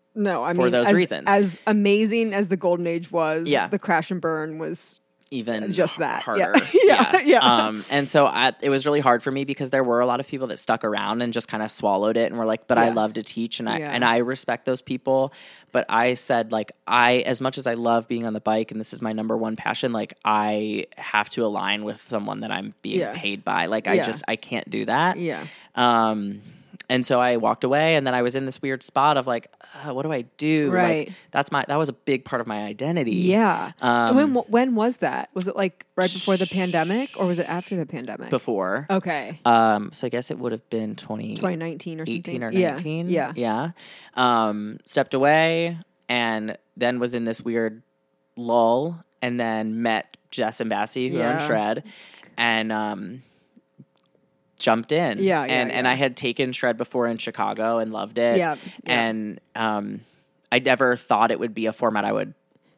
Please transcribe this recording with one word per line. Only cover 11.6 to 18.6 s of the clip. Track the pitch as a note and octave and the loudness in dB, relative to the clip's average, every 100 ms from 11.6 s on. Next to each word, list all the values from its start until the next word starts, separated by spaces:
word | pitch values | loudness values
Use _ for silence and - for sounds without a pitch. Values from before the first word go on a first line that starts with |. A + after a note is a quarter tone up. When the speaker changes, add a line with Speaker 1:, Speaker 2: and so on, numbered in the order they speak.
| G#2+ | -4
Speaker 2:
swallowed | - G#2 G2 G#2 A2+ | -2 0 2 2 2
it | A#2 | 0
and | A#2 | 0
were | A2 | -2
like, | A2 - | -2 0
"But | A#2 | 4
I | A#2 | 4
Speaker 1:
Yeah. | |
Speaker 2:
love | A#2 G#2+ | 2 0
to | A2 | -2
teach," | G#2+ A2+ A2+ - | -8 -6 -6 -6
and | A2+ | -4
I, | A2 | -4
Speaker 1:
Yeah. | D3+ | -4
Speaker 2:
and | A#2+ A#2+ | 2 4
I | A#2 | 4
respect | A#2+ C3 - A#2+ - | 0 -4 -4 -4 -4
those | B2+ | -4
people. | - B2+ C3+ C3+ C3+ - - - _ | -4 -6 0 2 0 -4 -20 -20 _
But | B2 - | -2 0
I | A2 B2 | 2 2
said, | B2 - A#2+ A2+ | 0 0 0 0
like, | A2+ G#2 - - | -2 -4 -10 0
"I, | A#2+ A#2+ B2 - | 4 6 4 2
as | B2 | -2
much | C3 C#3 | -2 -4
as | B2+ | -4
I | |
love | A#2 A#2 A#2 A2+ | -2 2 0 0
being | A#2 A#2 | -4 -4
on | |
the | G#2+ | -4
bike | A2 A2 | 0 0